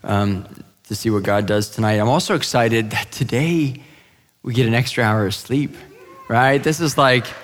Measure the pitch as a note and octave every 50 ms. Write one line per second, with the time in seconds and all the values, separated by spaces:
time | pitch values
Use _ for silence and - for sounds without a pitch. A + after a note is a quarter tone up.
0 | - G#2 G#2 G2+ G2+ G2+ G2 F#2 F2+ - - - - - _ _ _ - G#2 -
1 | - A2+ G#2+ G#2 G2 G2+ G2+ G#2 G#2 G2 G#2 G#2 G#2 - - - A2 G#2+ G#2+ G#2+
2 | G#2 A#2 C3+ E3+ - - G3+ D3+ - - - B2+ A#2 A2+ A2+ A2+ A2+ G#2+ - -
3 | - - - - C3+ A2+ - A#2+ D3+ E3 E3+ E3 D3+ C3+ B2+ - - - - -
4 | _ _ _ _ _ _ _ _ - C3+ A#2 B2 B2+ A2+ A2+ A#2+ B2+ - - -
5 | A#2 G#2+ G#2+ A2 G#2 F#2 F#2+ - - - B2 C#3+ C#3+ - - - - - - -
6 | - - - - - - A#2 A#2 B2+ C3+ C#3 C#3+ C#3+ D#3 D3 D3+ E3+ D3 - -
7 | C#3 C3 B2+ B2+ A2 - - -